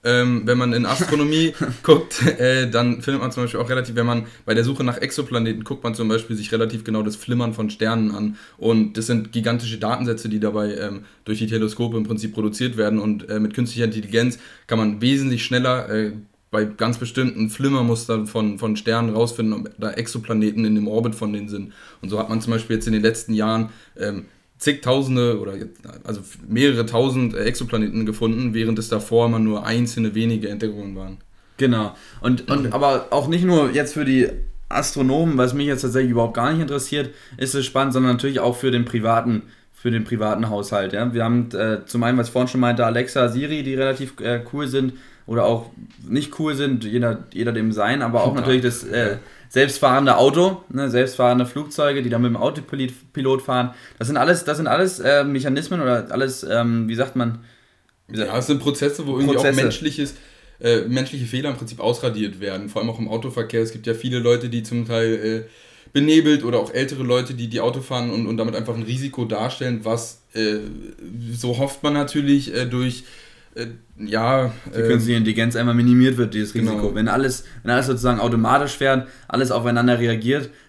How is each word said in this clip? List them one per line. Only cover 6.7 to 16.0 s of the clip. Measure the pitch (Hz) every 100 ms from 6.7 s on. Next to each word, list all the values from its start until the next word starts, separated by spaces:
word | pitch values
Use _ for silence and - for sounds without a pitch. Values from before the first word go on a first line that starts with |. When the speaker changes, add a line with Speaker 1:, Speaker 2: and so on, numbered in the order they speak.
| 120
Speaker 1:
genau | 110 110
das | 107 104
Flimmern | - 120 117
von | 113 107
Sternen | - 110 113 107
an. | 101 107 107 - -
Und | 110 113 107 113
das | 110
sind | 117 110
gigantische | 120 113 120 117 113
Datensätze, | 107 123 123 113 113
die | 107
dabei, | 107 104 104
ähm, | 101 101 98 - _
durch | - 107
die | 110
Teleskope | 113 107 107 120 113
im |
Prinzip | 107 110 107
produziert | 113 107 104 123 113
werden. | 104 107
Und, | 107 104 -
äh, | 104
mit | 107
künstlicher | 107 120 120 113
Intelligenz | 107 104 113 123 120 - - -
kann | 113
man | 107 104
wesentlich | 123 139 135 120 -
schneller, | 123 127 127 -
äh, | 107